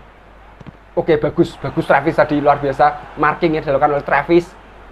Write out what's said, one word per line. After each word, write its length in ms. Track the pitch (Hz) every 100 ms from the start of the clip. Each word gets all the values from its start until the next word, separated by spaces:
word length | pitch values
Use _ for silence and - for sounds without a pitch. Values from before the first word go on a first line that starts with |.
| - - - - - - - - - -
Oke, 220 | 170 151
bagus, 340 | 151 175 156 -
bagus 260 | 135 - 160
Travis 300 | 139 151 156
tadi, 240 | 151 147
luar 180 | 143 139
biasa. 640 | 139 135 147 - - -
Marking 400 | 151 - 170 156
yang 40 | 151
dilakukan 320 | 135 151 143
oleh 60 | -
Travis 420 | 143 143 170 170 - - - -